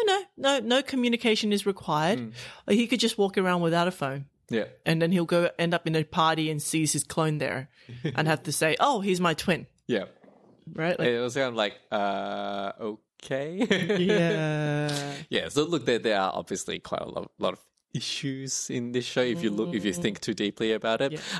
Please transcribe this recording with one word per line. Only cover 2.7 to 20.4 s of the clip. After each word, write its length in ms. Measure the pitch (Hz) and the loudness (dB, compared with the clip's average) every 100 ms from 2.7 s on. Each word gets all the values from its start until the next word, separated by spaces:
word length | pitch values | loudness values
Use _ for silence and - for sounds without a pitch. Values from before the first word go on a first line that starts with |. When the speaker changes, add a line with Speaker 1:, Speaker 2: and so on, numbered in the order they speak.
Speaker 1:
He 120 | 208 233 | 2 4
could 140 | 233 | 2
just 180 | 226 - | 2 2
walk 180 | 196 196 | 2 2
around 260 | 185 180 | 2 2
without 260 | 170 170 175 | 2 2 2
a 20 | |
phone. 360 | 180 139 139 139 _ - | 0 -4 -6 -10 _ -4
Speaker 2:
Yeah. 140 | 113 - - - | -4 -4 -4 0
Speaker 1:
And 140 | 160 | 2
then 100 | 165 | 4
he'll 120 | 185 170 | 2 4
go 240 | 175 170 - | 4 2 2
end 160 | 170 | 0
up 120 | 170 165 | 0 0
in 80 | |
a 100 | 160 | 0
party 460 | 156 180 160 160 156 | 0 2 4 4 0
and 100 | 151 | -2
sees 300 | - 160 151 | -2 0 0
his 120 | 147 | 0
clone 340 | - - 156 151 | -2 0 0 0
there 300 | 135 120 135 _ - | -2 -4 -8 _ -18
Speaker 2:
<laughs> 260 | 123 151 - | -8 -4 0
Speaker 1:
and 100 | 156 | 2
have 140 | 156 | 0
to 80 | - | -2
say, 240 | - 156 - | 0 2 4
"Oh, 200 | 285 233 | 2 2
he's 200 | 202 180 | 0 2
my 140 | 180 | 2
twin." 320 | 156 - 151 139 _ - | 0 0 -2 -4 _ -2
Speaker 2:
Yeah. 180 | 110 90 - - - - _ - | -2 -2 -10 -20 -20 -20 _ -14
Speaker 1:
Right? 260 | 165 165 - | -4 -2 0
Like 100 | 123 | 2
Speaker 2:
And 80 | 117 | 2
it 40 | |
was 140 | 123 | 0
kind 120 | 131 131 | 0 0
of 60 | |
like, 200 | 113 104 - _ | 2 0 -2 _
uh, 840 | 107 101 98 98 101 101 101 98 - | 0 0 0 -2 -4 -4 -4 -6 -6
okay. 840 | 110 110 _ _ - 135 147 185 233 190 175 202 | -8 -8 _ _ -8 -6 -4 -4 0 2 2 2
<laughs> 0 | |
Speaker 1:
Yeah. 1160 | 180 214 170 160 156 151 151 147 147 143 143 143 160 | 4 4 2 2 0 0 0 0 -2 -4 -6 -10 -4
Speaker 2:
Yeah. 180 | 107 82 | -4 0
So 160 | 147 | 0
look, 200 | 151 160 123 | 0 0 0
there, 120 | 117 | 0
there 220 | 110 101 | 2 2
are 100 | 95 | 2
obviously 440 | - 90 95 - 85 | -2 -6 -6 -6 -8
quite 220 | - - | -6 -8
a 80 | - | -6
lot, 220 | - 92 - | -8 -10 -4
lot 140 | 95 | -4
of 60 | 92 _ _ _ | -4 _ _ _
issues 760 | 127 - - 139 135 135 - - | -8 -6 -6 -6 -6 -6 -6 -4
in 220 | 131 120 | -4 -2
this 120 | 123 120 | -2 -2
show 160 | 135 | 0
if 200 | 127 95 | 0 0
you 80 | 107 | 0
look, 240 | 101 175 | 0 -2
if 100 | 120 | -2
you 80 | 98 | -2
Speaker 1:
Mm. 100 | 175 | 0
Speaker 2:
think 180 | 120 98 | -2 -2
too 140 | - | -4
deeply 380 | 101 | -2